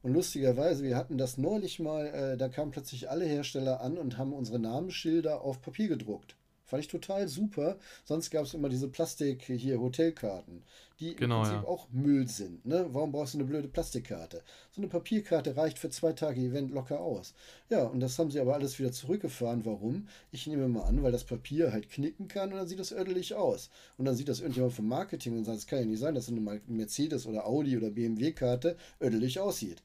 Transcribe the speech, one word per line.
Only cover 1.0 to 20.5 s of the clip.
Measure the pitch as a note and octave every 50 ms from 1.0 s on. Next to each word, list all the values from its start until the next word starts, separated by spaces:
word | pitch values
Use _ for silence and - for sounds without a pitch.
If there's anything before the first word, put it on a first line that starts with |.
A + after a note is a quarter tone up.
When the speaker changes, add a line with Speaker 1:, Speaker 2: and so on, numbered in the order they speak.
| C#3 - D#3 B2+
Speaker 1:
das | C3 B2+ - C3+
neulich | C3 E3 G#3 G#3+ F#3+ F3+ - -
mal, | E3 D3+ D#3 D#3 D3+ D3
äh, | D3 C#3+ C#3 C3+ C3 A#2+
da | C3 C3
kamen | C3 - D#3 D3
plötzlich | B2+ D3+ C3 - - B2 B2 -
alle | C3+ E3 F3+
Hersteller | D#3+ D3 D3 C#3+ - - C#3 C3 C3 B2+ A2+
an | A#2 B2+ D#3 F3+
und | D#3 B2+ A#2+ A2+
haben | C3+ C3+ C#3+
unsere | C#3 B2+ G#2+ A2 B2
Namensschilder | A2 A2+ A2+ C3+ E3+ F#3 E3+ - - E3 D#3+ E3+ D#3+ D#3+ D3+ -
auf | - C#3 C3 B2+
Papier | - - - - G#3+ G3+
gedruckt. | D#3+ A2+ G#2+ G#2+ G2+ - - _ - _ _ _ _ _ _
Fand | - - C3+ D3+
ich | -
total | - E3+ - - G3 G3 G3+ E3+
super. | C3 E3 G#3 G#3 - - C#3+ D#3+ G3 F#3+ - - - - _
Sonst | - D3 D#3+ E3 -
gab's | - D#3 D3 C3 C3+
immer | D#3+ C#3+ C#3
diese | B2+ B2+ C3+ C3+
Plastik-, | C3 - E3 D#3+ - - D3+ C#3 C3+ B2+ -
hier | - B2+ A#2+ B2+ C3+ C3 A#2
Hotelkarten, | A#2+ B2+ B2 - E3 E3 D#3+ - - G#2+ F#2+ F2+ - - E2+ F2 - _ - - - - _ _
die | D#3 E3
im | E3+ -
Speaker 2:
Genau, | B2+ A#2+ A#2 A2+
Speaker 1:
Prinzip | A2 G#2+ G#2+ G#2 G2+
Speaker 2:
ja. | -
Speaker 1:
auch | F3+ - - -
Müll | A#2+ B2+ C#3+ C#3+ C#3+ C#3 C3 A#2
sind, | G#2+ - G2+ F2+ F2 E2+ -
ne? | A2+ D3+ F3+ F#3 D#3+
Warum | B2 C3+ D#3 D#3
brauchst | C#3 D3 D3+ C3 B2+
du | D3
eine | C#3 C3
blöde | C#3+ D#3 C#3+ C3+
Plastikkarte? | - - D#3+ - - B2 B2 - G#2+ E2+ E2 - - E2 - - - - - -
So | _ -
eine | G3+ G3
Papierkarte | - C4 B3+ - A3+ G#3+ G#3 - E3+ D#3 C3+ D#3 C3
reicht | C3+ D#3 D#3+ D#3 -
für | - D3+
zwei | - - - D#3+ D#3+
Tage | D#3+ D#3+ D#3 C3+ B2+
Event | B2+ B2 B2 C#3+ C#3 C3
locker | C3+ C#3 B2+ - D3 D3
aus. | F3 E3+ B2 F2 - - - - - - - - _ _
Ja, | A#3 G3+ C3
und | A2+ - B2+
das | B2+ C3 B2+ -
haben | E3 D#3
sie | C#3 D3
aber | C3 B2 C#3
alles | D3 C#3+ C3+ B2+ -
wieder | C3+ B2+
zurückgefahren. | B2+ - - C3 F3 G#3 - - - - B2 A#2 A#2+ A#2+ G#2+
Warum? | A2+ G#2+ G2 G2+ A2+ C#3 F#3+ G#3 - - - - _
Ich | - C3+ -
nehme | D3+